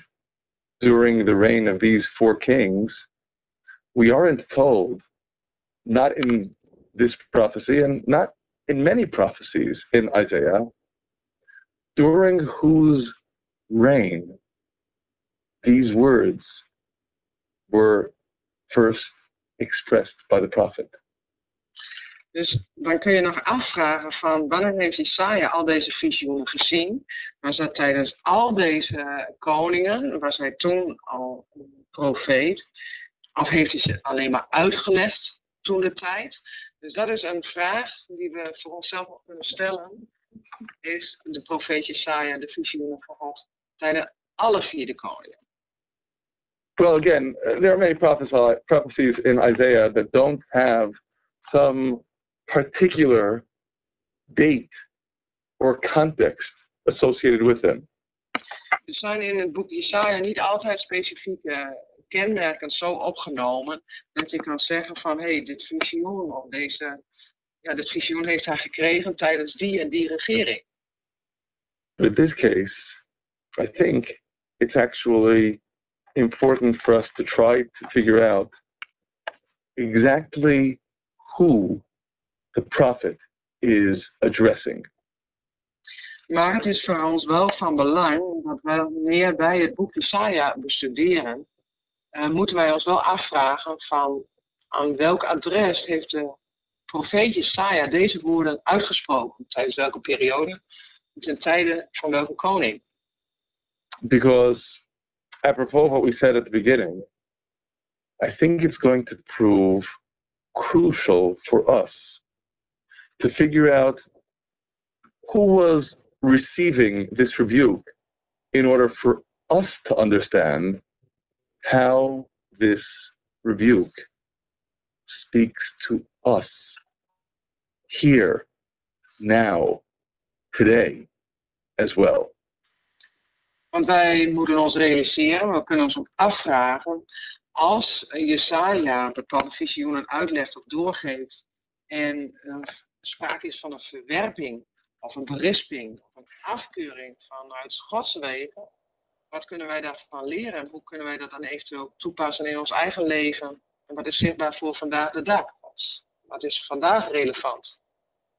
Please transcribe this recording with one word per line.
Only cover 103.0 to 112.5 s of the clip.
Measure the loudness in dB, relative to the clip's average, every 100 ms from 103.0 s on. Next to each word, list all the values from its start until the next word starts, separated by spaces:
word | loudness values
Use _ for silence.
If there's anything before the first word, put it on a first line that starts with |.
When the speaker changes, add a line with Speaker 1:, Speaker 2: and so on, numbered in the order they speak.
| _ _ _ _ _ _ _ _ _ -16
Speaker 1:
Because | 0 4 6 6 4 0 -6 -20 _ _ _ _ _ -4
apropos | -2 0 0 2 4
of |
what | 2
we | 0 2
said | 2 2
at |
the | 0
beginning, | 0 2 2 0 -8 -14 _ _ _ _ _ _ _ _ _ _ _
I | -6 0
think | 2 4
it's | 0 2
going | 2 2 -2
to | -12 _ 0
prove | 4 6 4 2 -2 -14 _ _ _ _ _ -8
crucial | 0 2 4 2 2 2 2 -2 0
for | 2 4
us | 2 0 -8 -20 -20 _ _ _